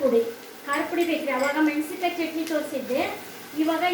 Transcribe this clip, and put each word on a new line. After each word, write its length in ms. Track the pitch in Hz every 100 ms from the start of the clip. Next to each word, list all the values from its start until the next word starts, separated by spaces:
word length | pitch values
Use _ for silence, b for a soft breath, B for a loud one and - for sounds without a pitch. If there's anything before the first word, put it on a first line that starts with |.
ಪುಡಿ. 220 | 262 233 226 - - - 277
ಖಾರದ 200 | 294 302
ಪುಡಿ 140 | 349 330
ಬೇಕ್ರಿ. 200 | 302 269
ಅವಾಗ 240 | 254 277 302
ಮೆಣಸಿನ್ಕಾಯಿ 540 | 311 294 311 359 349 339
ಚಟ್ನಿ 260 | 320 320 320
ತೋರಿಸಿದ್ದೆ, 520 | 302 - 269 208 277 381 - - - - 294
ಇವಾಗ 200 | 320 320 359